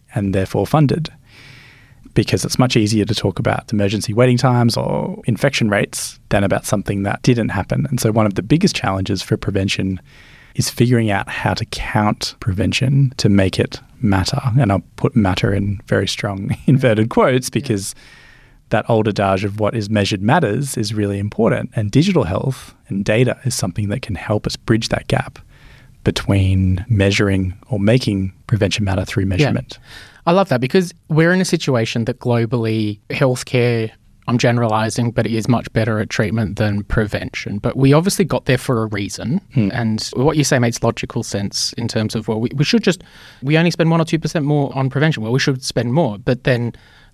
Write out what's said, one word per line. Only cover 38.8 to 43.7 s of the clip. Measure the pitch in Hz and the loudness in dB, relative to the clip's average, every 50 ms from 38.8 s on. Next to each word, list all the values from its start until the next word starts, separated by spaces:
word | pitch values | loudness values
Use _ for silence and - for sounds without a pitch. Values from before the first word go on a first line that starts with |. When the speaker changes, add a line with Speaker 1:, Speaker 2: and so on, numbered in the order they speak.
Speaker 2:
a | 110 | 0
reason. | 110 107 98 101 92 - - - 110 139 196 - - - | -2 -4 -4 -6 -6 -8 -6 -4 -2 -2 -4 -4 -4 -2
Speaker 1:
Hmm. | - 104 95 | 0 0 0
Speaker 2:
And | - 120 120 110 107 107 - - - | 0 -2 -2 -2 -2 -2 -4 -4 -2
what | - 127 151 156 | 0 0 2 2
you | 156 139 | 2 2
say | - 151 127 | 2 2 2
makes | 120 117 117 - | 2 2 0 0
logical | - 117 113 - - 127 - 120 | 0 -2 -2 -2 -6 -6 -6 -6
sense | 110 - - 101 101 98 - - - - - | -6 -4 -4 -4 -4 -4 -4 -4 -4 -4 -4
in | - 117 110 | -6 -6 -4
terms | - 113 110 107 - | -2 -2 -2 -2 -4
of, | 117 107 - | -4 -4 -4
well, | 110 110 | -2 -2
we, | 113 120 - | -2 -2 -2
we | 135 151 | -2 0
should | - - 226 - | 2 2 2 2
just, | 202 170 - - - - - - - - - | 2 0 -2 -4 -16 -20 -20 -20 -20 -16 -8
we | - 135 151 160 | -2 0 2 2
only | 170 175 | 4 2